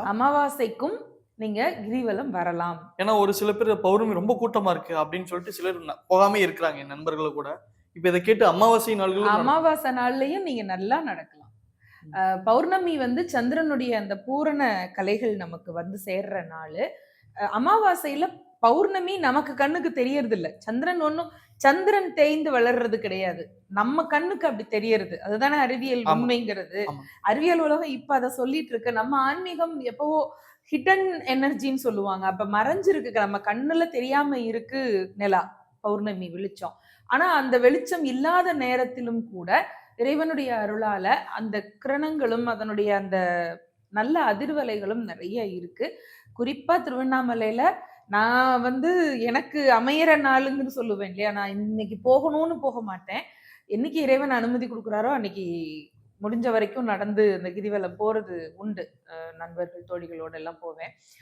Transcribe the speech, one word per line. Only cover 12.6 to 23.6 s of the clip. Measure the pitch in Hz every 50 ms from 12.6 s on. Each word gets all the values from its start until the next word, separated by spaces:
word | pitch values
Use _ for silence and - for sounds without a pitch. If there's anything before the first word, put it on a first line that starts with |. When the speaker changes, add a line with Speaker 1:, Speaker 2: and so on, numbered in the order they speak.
| 320 349 381 381 359 349 320
Speaker 1:
வந்து | 285 254 240 247 302 359 349
சந்திரனுடைய | - 247 233 247 294 320 320 302 285 247 254 247 233
அந்த | 214 202 196 202 196
பூரண | - 247 269 285 311 311 294 285 277 240 208 185 180 180 -
கலைகள் | - 190 196 208 220 247 226 208
நமக்கு | 190 180 170 170 165 - 180
வந்து | 165 170 170 185 196 202
சேர்ற | - 202 185 190 196 190 196 190 165
நாளு. | 165 160 160 160 156 156 180 269 - - - - _ _ _ _ _ -
அ, | - 208 -
அமாவாசையில | - 214 247 339 415 453 427 381 349 339 - 294 277 294 349 381 - - - _ _ _
பௌர்ணமி | - 226 247 330 415 392 392 381 359 359 392 381
நமக்கு | 320 262 247 277 254 - 262
கண்ணுக்கு | 240 277 285 320 349 - 330
தெரியறது | 220 269 247 254 277 285 247 220 220
இல்ல. | 185 135 127 - -
சந்திரன் | - - 220 247 294 349 359 349
ஒண்ணும், | 311 302 311 330 339 339 - - _ _ _ -
சந்திரன் | - 277 277 370 381 403 415 403 370 330 -
தேய்ந்து | - 294 302 302 311 311 311
வளர்றது | 269 247 233 240 240 240 240 226 214 220
கிடையாது, | 220 202 185 190 190 180 170 165 160 - - _